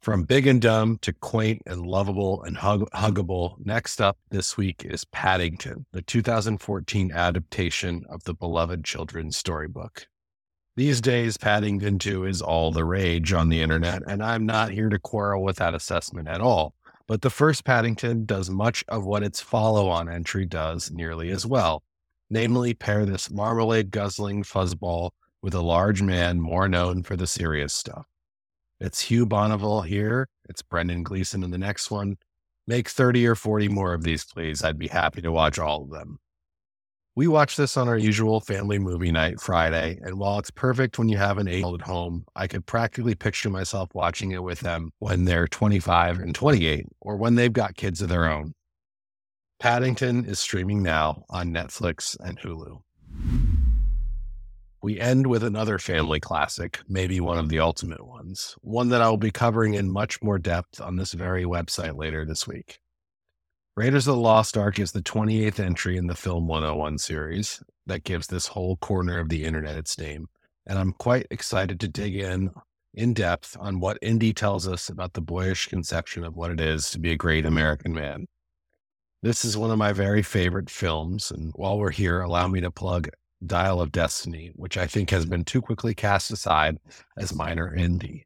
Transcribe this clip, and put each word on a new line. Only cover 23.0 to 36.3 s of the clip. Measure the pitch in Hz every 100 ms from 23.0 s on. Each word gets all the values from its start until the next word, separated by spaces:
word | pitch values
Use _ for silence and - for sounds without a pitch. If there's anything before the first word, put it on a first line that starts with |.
| 101
this | 95 -
marmalade-guzzling | 101 107 117 113 113 98 104 101 92 101 101
fuzzball | 98 98 92 87 95 85 87 _ _ _
with | 101
a | 90
large | 85 85 101 98
man | 98 90 87 87
more | 80 87 95
known | 87 90 90
for | 85 92
the | 90
serious | - 82 78 71
stuff. | - - - - _ _ _ _ _ _ _
It's | 92 -
Hugh | - 117 117
Bonneville | 104 107 107 104 107
here. | 82 101 107 120 131 _ -
It's | 87
Brendan | - 85 85 87
Gleeson | 85 95 90 101
in | 92
the | 90
next | 95 104 -
one. | 104 101 98 _ _ _ _ -
Make | 120 110
thirty | - 127 123 117
or | 113
forty | 107 107 104
more | 101 92
of | 85
these, | 82 80 -
please. | - 82 76
I'd | 80 76
be | 78
happy | 87 82 -
to | 85
watch | 82 78 73
all | 78 76
of | 69
them. | 78 73 71 _